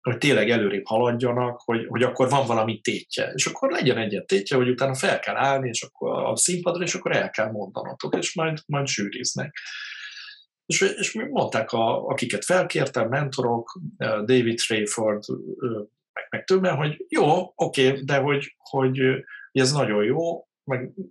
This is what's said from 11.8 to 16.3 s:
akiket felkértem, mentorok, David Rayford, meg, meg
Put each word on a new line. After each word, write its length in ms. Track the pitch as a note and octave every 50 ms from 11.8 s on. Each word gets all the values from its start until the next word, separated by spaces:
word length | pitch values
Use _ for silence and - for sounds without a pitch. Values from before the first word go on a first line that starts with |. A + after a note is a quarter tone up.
| A2+ A2+ - - -
akiket 400 | C#3 - - - - G#2 - -
felkértem, 640 | - F3+ F#3 - - - D#3 C#3 - - B2 A2+ A2+
mentorok, 720 | C3+ D3 C#3+ C3+ - C3+ B2 A#2 A#2 A#2 A#2 - - F#3 D3+ - - - B2+ A2+ A2 G#2 G#2+
David 340 | A#2 C3 B2+ A#2 A#2 A2+ - -
Rayford, 560 | - A2 G#2+ G#2 G#2 - A#2 A2 G#2+ G#2 G#2 - - - - - - - - C3 A#2 A2 G#2 G#2+ - _ _ _ _ -
meg, 140 | - -
meg 140 | -